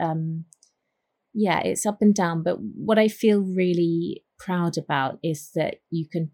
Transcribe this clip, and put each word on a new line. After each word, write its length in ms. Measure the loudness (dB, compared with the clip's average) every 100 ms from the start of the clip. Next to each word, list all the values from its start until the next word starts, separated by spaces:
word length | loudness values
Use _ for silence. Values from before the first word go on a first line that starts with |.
um, 460 | -4 -4 -4 -8 -12 _ _ _ _ _ _ _ _
yeah, 260 | -2 0 2
it's 240 | 0 -2
up 140 | -4 4
and 140 | 4
down. 280 | 4 2 0
But 140 | -2 -4
what 380 | -6 -8 0 4
I 100 | 4
feel 320 | 2 2 2
really 840 | 2 0 2 2 2 0 -2 -8 _ _
proud 400 | -4 -2 0 -2
about 400 | -2 0 0 -4
is 280 | -6 -6 -6
that 220 | -4 -4 -4 _
you 180 | -6 -4
can 200 | -4 -6